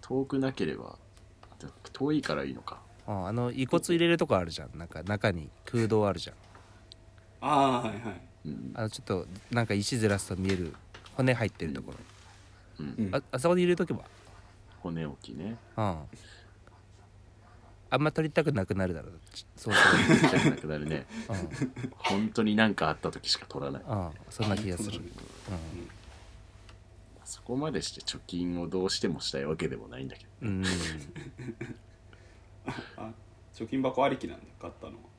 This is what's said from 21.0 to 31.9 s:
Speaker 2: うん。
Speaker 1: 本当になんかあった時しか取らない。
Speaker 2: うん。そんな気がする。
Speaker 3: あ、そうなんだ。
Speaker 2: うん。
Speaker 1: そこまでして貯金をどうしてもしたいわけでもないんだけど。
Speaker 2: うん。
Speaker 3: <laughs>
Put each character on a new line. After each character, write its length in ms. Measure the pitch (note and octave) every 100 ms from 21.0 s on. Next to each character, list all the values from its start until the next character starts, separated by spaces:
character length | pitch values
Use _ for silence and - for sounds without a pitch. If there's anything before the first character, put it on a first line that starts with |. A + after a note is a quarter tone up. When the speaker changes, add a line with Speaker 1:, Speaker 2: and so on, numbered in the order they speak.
| C2 A3+ -
Speaker 2:
う 40 |
ん。 40 | G2 E2+ - C3+ - B2 -
Speaker 1:
本 320 | - G2 G#2+
当 120 | A2
に 140 | G#2+ G#2
な 120 | A2
ん 60 |
か 160 | F#2+ D#2
あ 40 |
っ 40 | D#2
た 140 | E2+
時 180 | D#2 -
し 80 | -
か 80 | -
取 160 | -
ら 80 | C#2
な 80 | C3
い。 40 |
Speaker 2:
う 120 | - G#2+
ん。 160 | E2+ D2+ -
そ 120 | -
ん 60 | G#2
な 80 | F#2+
気 120 | G#2
が 60 | F2
す 60 |
る。 60 | G#2
Speaker 3:
あ、 40 |
そ 60 | F2+
う 20 |
な 60 | F2
ん 20 |
だ。 80 | - - - -
Speaker 2:
う 20 |
ん。 360 | F2+ D#2+ F2 F2 - - - - - - - - - - - - - -
Speaker 1:
そ 180 | -
こ 120 | - B2
ま 160 | D3+
で 120 | A#2
し 80 | D2+
て 100 | -
貯 180 | - - -
金 340 | F2 F2 F2
を 80 | E2+
ど 180 | F#2 F#2
う 40 |
し 100 | -
て 80 | G2
も 120 | D2+
し 100 | -
た 80 | C#2
い 80 | C#2
わ 100 | D#2+
け 120 | -
で 80 | B1+
も 120 | A1
な 120 | B2
い 40 |
ん 40 | C3+
だ 80 | -
け 80 |
ど。 60 | - -
Speaker 2:
う 80 | A2+
ん。 140 | F#2+ F#2
Speaker 3:
<laughs> 80 | F2+ E2 D#2 D2 - - - B2+ - A#2 - -